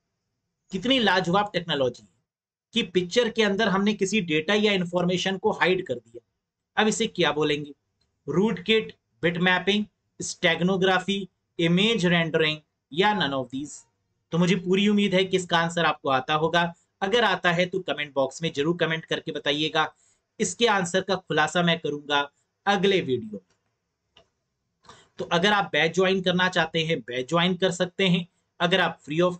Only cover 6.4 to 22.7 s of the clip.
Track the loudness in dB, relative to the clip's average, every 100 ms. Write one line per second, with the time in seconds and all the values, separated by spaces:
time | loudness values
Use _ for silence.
6.4 | _ _ _ -2 0 0 -2 0 0 0
7.4 | 0 -2 -6 -16 _ _ _ _ -6 -2
8.4 | 0 -2 0 0 0 -10 _ _ -4 0
9.4 | 0 0 0 -2 -4 _ _ -14 -12 -2
10.4 | 0 2 0 2 2 2 0 -4 -6 _
11.4 | _ -2 2 4 2 2 2 2 2 0
12.4 | 0 -2 _ _ _ 0 2 2 0 -2
13.4 | -6 -8 -10 -14 -20 _ _ _ _ 0
14.4 | 2 2 2 2 4 4 2 2 2 -2
15.4 | 0 0 0 0 0 0 0 0 0 0
16.4 | 2 2 0 -4 _ -8 -2 2 2 0
17.4 | 0 0 0 -4 -6 -6 -4 -2 -2 -2
18.4 | -6 -2 -2 0 -2 -2 -6 -8 -6 -6
19.4 | -2 -2 0 0 -2 -6 _ _ _ -6
20.4 | -6 0 2 2 0 -2 -2 -4 -2 0
21.4 | 0 2 2 0 -2 -6 -2 -2 -2 _
22.4 | _ _ -2